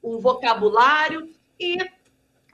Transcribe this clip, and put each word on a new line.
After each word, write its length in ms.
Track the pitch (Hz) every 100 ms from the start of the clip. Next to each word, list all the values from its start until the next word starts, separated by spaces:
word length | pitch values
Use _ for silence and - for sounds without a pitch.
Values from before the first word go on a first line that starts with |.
o 160 | 233 226
vocabulário, 1080 | 247 254 240 226 208 220 262 302 311 311 320 _ _ -
e 160 | 359 359 381 _ _ _ _ _ _